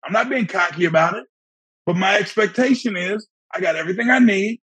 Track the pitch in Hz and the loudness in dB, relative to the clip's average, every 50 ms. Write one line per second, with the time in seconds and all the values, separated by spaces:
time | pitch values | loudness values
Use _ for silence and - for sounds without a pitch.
0 | - - 185 220 - 254 277 262 220 165 - 190 175 175 156 160 175 170 160 160 | -10 -2 -2 -2 0 0 -2 -2 -2 -2 -2 -2 -2 -2 0 -2 -2 2 2 2
1 | 160 170 190 220 - _ _ _ _ _ _ _ _ _ _ _ _ - 170 175 | 2 2 0 -6 -12 _ _ _ _ _ _ _ _ _ _ _ _ -4 -2 0
2 | 190 190 202 208 202 - - 214 214 196 170 - 254 262 269 247 - 240 202 180 | 2 2 2 2 0 -2 0 0 0 0 2 0 2 2 2 2 0 -6 -4 -4
3 | 175 180 202 214 214 _ _ _ _ _ - 175 185 170 160 160 160 165 190 196 | -4 -4 -6 -6 -8 _ _ _ _ _ -8 -4 -2 -2 -2 -2 -2 -4 -4 -2
4 | 233 240 254 262 247 226 202 196 196 214 233 - _ _ | 0 2 4 6 6 4 4 2 -2 -2 -4 -8 _ _